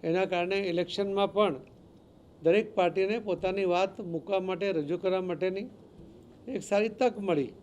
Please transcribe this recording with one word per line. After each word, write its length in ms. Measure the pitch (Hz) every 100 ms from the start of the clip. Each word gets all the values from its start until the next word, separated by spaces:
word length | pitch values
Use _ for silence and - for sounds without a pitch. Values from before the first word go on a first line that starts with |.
એના 240 | 170 175 190
કારણે 280 | 175 175 196 196
ઇલેક્શનમાં 580 | 170 175 - 196 196 202
પણ 220 | 185 208 135 - - - - - - - -
દરેક 260 | 160 196 220 208
પાર્ટીને 400 | 175 190 190 226
પોતાની 460 | 208 170 185 190 190
વાત 200 | 175 190 196 185
મૂકવા 280 | 165 156 190
માટે, 260 | 190 185 196
રજૂ 260 | 170 147 175
કરવા 240 | 185 185 185
માટેની 380 | 165 185 190 240 - - - - - - - -
એક 140 | 262
સારી 300 | - 202 220
તક 220 | 214 254 214
મળી 320 | 196 156 123 -